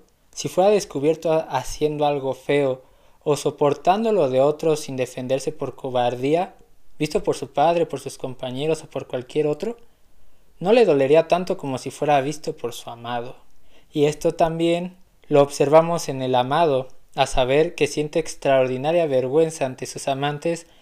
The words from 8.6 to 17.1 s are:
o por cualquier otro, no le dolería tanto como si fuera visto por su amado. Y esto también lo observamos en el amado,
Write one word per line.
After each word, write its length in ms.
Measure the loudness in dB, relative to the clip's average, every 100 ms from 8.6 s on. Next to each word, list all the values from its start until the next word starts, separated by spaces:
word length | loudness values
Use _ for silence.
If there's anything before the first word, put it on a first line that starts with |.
| -2 -4
o 60 | -4
por 180 | -10 -8
cualquier 400 | -10 -6 -2 -2
otro, 300 | -2 -6 -10 -16 _ -20 -18 -18 -18 -20 -6
no 140 | 2
le 120 | 4 6
dolería 420 | 4 6 4 4
tanto 300 | 0 -2 -6
como 200 | -6 -6
si 140 | -8
fuera 280 | -4 2 2
visto 340 | 0 -6 -8 -8
por 180 | -8
su 160 | -8 -14
amado. 460 | -14 -8 -8 -8 -14 -18 -18 -18 -20 -6
Y 140 | 0 0
esto 280 | 2 -2
también 640 | 2 0 2 0 0 -4 -12 -20 _ 2
lo 140 | 4
observamos 680 | 4 2 6 6 6 -2 -4
en 120 | -6
el 140 | 0 0
amado, 520 | 2 2 2 0 -4 -14 -8